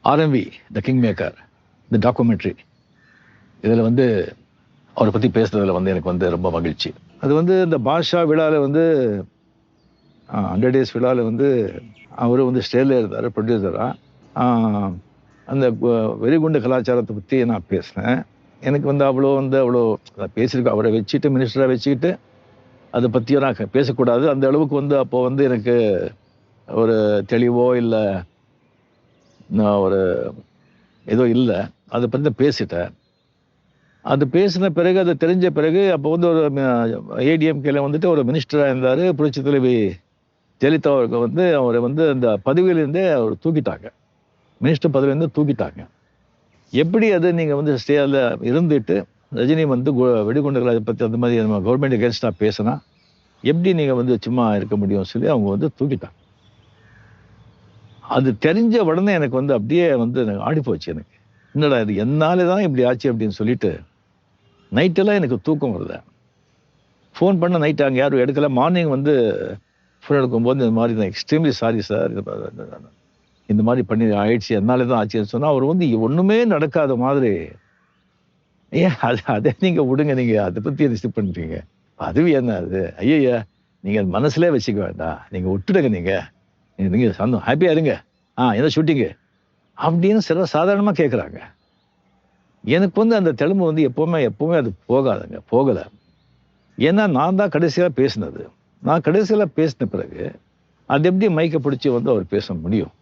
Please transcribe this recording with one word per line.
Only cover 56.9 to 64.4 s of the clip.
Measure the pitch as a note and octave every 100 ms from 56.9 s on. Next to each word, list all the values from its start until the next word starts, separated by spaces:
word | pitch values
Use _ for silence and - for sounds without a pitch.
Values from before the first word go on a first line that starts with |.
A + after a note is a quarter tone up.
| - - - _ - - _ _ - - -
அது | - C3 C3 G#2+
தெரிஞ்ச | D#3+ F#3 A#3 A#3
உடனே | F3+ E3 G3
எனக்கு | F#3 C3+ B2+
வந்து | C#3
அப்படியே | B2+ G#2+ E3 F3
வந்து | C3+ A#2 B2
எனக்கு | A2 G2
ஆடி | G#2+ D#3
போச்சு | B2+ E2+ -
எனக்கு. | D#2 - _ _ _ _
"என்னடா | C#3 D3 B2+
இது, | G#2+
என்னால | G2+ A2+ D3+ D#3 F3+ F3
தான் | F#3+
இப்படி | F#3+ B2+
ஆச்சு?" | B2 B2 C#3
அப்படின்னு | A#2 A2
சொல்லிட்டு | G2+ A2 B2 G2+ D#2 - _ _ _ _ _